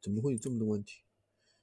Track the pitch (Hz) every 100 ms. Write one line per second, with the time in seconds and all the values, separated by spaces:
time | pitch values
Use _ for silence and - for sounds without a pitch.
0 | - 104 135 120 135 120 110 104 101 -
1 | _ _ _ _ _ _